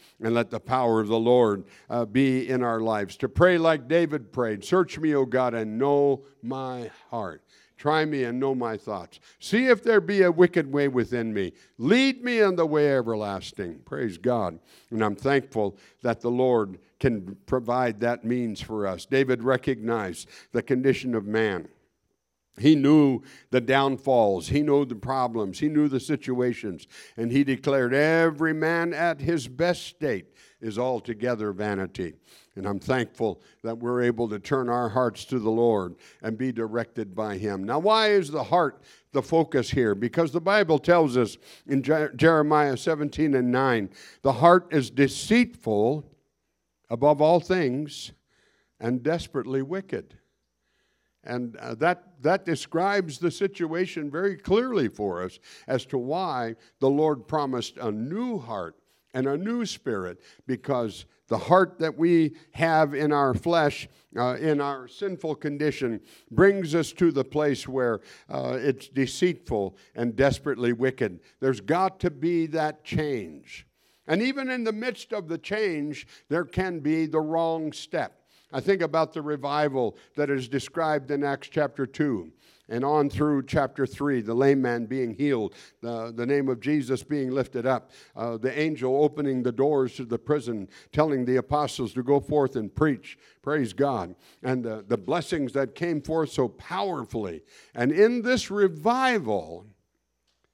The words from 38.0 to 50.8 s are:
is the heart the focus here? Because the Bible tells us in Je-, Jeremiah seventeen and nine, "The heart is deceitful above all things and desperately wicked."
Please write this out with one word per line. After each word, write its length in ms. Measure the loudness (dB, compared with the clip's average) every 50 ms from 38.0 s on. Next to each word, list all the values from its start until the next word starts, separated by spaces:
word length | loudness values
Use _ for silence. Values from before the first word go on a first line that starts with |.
| 4 4
is 200 | 4 2 2 0
the 140 | -4 -6 -2
heart 380 | 0 2 2 2 2 -2 -6 _ -20 -20 _ _ _ -2
the 80 | -2
focus 480 | 0 2 2 2 2 2 0 0 0 0
here? 260 | 0 2 2 2 2
Because 360 | 0 -2 -2 0 0 0 0
the 100 | 0 -2
Bible 360 | 0 2 2 4 4 4 2 2
tells 380 | 4 4 4 6 4 4 4
us 220 | 2 2 0 -2 -8 _ -20 -20 -20 _
in 160 | -2 -2 0
Je-, 280 | 2 2 2 2 0 -2 -2
Jeremiah 600 | 4 4 6 6 6 4 4 4 4 4 2 0
seventeen 600 | -2 -2 -2 -2 0 -2 -4 -2 0 0 2 2
and 160 | 2 2 2
nine, 380 | 2 2 4 4 2 2 0 -4 -8 -16 -20 -20 -20 _
"The 120 | 0 0 2
heart 340 | 6 6 8 8 6 4 2
is 180 | 0 0 0 0
deceitful 1160 | 2 2 2 2 2 -4 -2 2 2 4 4 2 -2 -8 -6 -2 0 2 2 2 0 -2 -6 -12 _ _ _ _ _ _ _ _ _ _ _ _ _ _ _ _
above 320 | -4 2 4 4 4 6
all 180 | 4 4 4 4
things 720 | 2 0 0 0 2 0 0 -2 -6 -8 -10 -14 -16 -16 -18 _ _ _ _ _ _ _ _ _ _ _ _ _
and 200 | -4 -2 -2 -2
desperately 600 | -2 -2 -2 -2 -4 -6 -6 -6 -6 -4 -4 -4
wicked." 560 | -4 -4 -6 -8 -8 -8 -8 -8 -8 -12 -18 -20 _ _ _ _ _ _ _ _ _ _ _ _